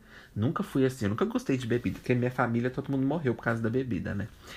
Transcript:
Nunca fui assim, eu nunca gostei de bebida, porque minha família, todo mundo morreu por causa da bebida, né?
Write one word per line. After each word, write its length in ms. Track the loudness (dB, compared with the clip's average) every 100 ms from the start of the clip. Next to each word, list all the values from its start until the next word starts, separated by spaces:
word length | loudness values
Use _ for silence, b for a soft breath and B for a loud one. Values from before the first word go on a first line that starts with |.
| B B B
Nunca 300 | 0 0 0
fui 200 | 0 2
assim, 200 | 2 2
eu 60 | 0
nunca 140 | 0
gostei 320 | 0 0 0 -2
de 80 |
bebida, 340 | 0 0 0 -4
porque 140 | 0
minha 180 | 2 2
família, 380 | 0 0 2 0
todo 220 | -2 -2
mundo 160 | 0 0
morreu 280 | 0 0
por 100 | 0
causa 180 | 0 0
da 80 | 0
bebida, 440 | 0 0 -2 -2
né? 120 | -4 -6 B B